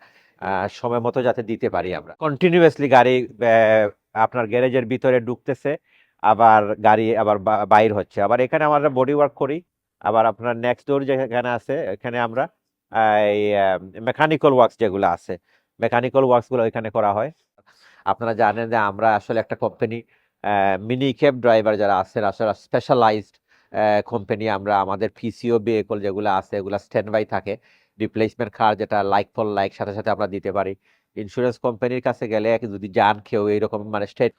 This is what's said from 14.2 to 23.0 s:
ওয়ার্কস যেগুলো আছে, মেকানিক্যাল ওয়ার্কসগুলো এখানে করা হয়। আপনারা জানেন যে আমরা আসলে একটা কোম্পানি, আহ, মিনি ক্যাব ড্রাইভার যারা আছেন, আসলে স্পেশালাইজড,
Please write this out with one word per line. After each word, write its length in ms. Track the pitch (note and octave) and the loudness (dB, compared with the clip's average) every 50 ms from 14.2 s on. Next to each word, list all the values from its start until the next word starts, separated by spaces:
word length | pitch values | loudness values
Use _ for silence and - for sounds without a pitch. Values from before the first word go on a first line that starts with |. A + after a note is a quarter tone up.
| D3 D#3 D#3+ C#3+ - D3+ C3+ | 0 0 0 2 2 2 4
ওয়ার্কস 240 | B2+ A#2 A2 - _ | 6 4 4 2 _
যেগুলো 260 | A2+ G#2+ F2+ G2 G2 | -2 -2 0 0 0
আছে, 320 | F#2 E2+ - - - F#2+ F2 _ _ _ _ _ _ _ _ | 0 0 -2 -6 -12 -14 -14 _ _ _ _ _ _ _ _
মেকানিক্যাল 440 | A2 A#2 A#2+ A#2+ A#2+ B2+ - C3+ C3+ | -4 0 0 0 -2 2 2 2 4
ওয়ার্কসগুলো 420 | B2+ B2 A#2+ A2+ - C3 B2 A2+ | 4 2 2 2 0 -2 -2 -2
এখানে 240 | A2+ - A#2+ A2+ A2 | 0 -2 -4 -8 -4
করা 220 | G#2 A#2 G#2+ G#2 G2+ | -2 0 0 0 0
হয়। 180 | G#2 A2+ D3 E3+ _ _ _ _ _ _ _ _ _ _ _ _ _ _ | -2 -4 -6 -8 _ _ _ _ _ _ _ _ _ _ _ _ _ _
আপনারা 300 | F#2+ G2 - A#2 A2+ A2+ | -6 -4 -4 -4 -6 0
জানেন 360 | G#2 A#2 G#2 G2+ A2+ A#2 A2+ | 2 2 0 2 -2 -4 -2
যে 60 | A2+ | -2
আমরা 380 | A2+ G#2+ G2+ G2 G2 G#2+ A2+ G#2+ | 0 0 -2 -2 0 0 2 2
আসলে 260 | G#2 - - B2 A2 | 0 -2 -4 -4 -4
একটা 160 | G#2 - - | -4 -6 -8
কোম্পানি, 460 | - - G#2+ - _ B2+ A2+ A2+ A#2 A2+ _ _ _ _ _ _ _ - | -6 -6 -8 -4 _ -6 -6 -6 -10 -14 _ _ _ _ _ _ _ -4
আহ, 380 | G2 G#2 G2+ G2 G2 F#2+ F#2 | 0 0 2 2 2 0 -2
মিনি 320 | G2+ A2 B2 B2+ C3+ C#3 B2 | -4 -6 -4 -2 -2 -4 -2
ক্যাব 280 | - D3+ C#3+ C3 B2+ | 0 0 0 0 2
ড্রাইভার 360 | A2+ A#2+ A2+ A2 G#2+ A2 G#2+ | 2 4 4 4 4 2 0
যারা 220 | G2 G#2 G2+ G2+ F#2 | 0 0 0 0 0
আছেন, 260 | F#2+ - _ A#2+ G#2+ | -2 -2 _ -4 -4
আসলে 300 | G2+ G2 - A#2 G#2+ G2 | -4 -4 -2 -4 -4 -4
স্পেশালাইজড, 800 | - _ _ - B2+ - - C#3+ B2 | -6 _ _ -4 -4 0 0 2 4